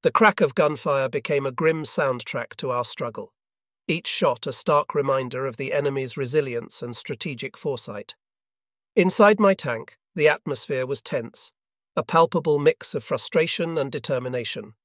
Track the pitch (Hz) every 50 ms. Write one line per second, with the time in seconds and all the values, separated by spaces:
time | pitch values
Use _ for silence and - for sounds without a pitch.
0 | - 160 - - 226 214 202 - 190 143 - - 156 151 151 135 - 160 143 139
1 | 135 127 120 143 - - 151 143 139 135 123 - 160 160 160 160 156 - - -
2 | 151 139 127 123 - - - 127 117 _ - - - - 123 123 120 - - -
3 | 135 117 107 - 104 - _ _ _ _ _ _ _ _ _ _ _ - 160 165
4 | - - - - 208 147 123 - - 143 123 - - - 151 147 147 - - 147
5 | 135 139 135 135 131 123 127 127 135 135 113 - 135 135 143 143 143 143 135 139
6 | 131 123 - 147 135 120 135 156 139 131 120 117 - - - - 131 120 117 -
7 | - - - 107 - 156 135 117 - 120 - - - 151 135 120 - - 104 104
8 | 104 - - _ _ _ _ _ _ _ _ _ _ _ _ _ _ _ _ 226
9 | 175 185 - - 208 208 214 196 214 196 190 - - 143 117 113 - - - _
10 | _ _ _ 175 151 151 151 - _ 160 139 - - - 147 131 131 127 139 127
11 | _ - - 131 113 117 _ - - - _ _ _ _ _ _ _ _ _ -
12 | - - - 165 165 165 - 170 143 156 147 147 143 156 - _ - - - 139
13 | - - 156 - - - - 165 165 170 - - 170 170 165 156 139 139 127 143
14 | - - 139 127 123 127 123 123 117 - - 127 107 104 - _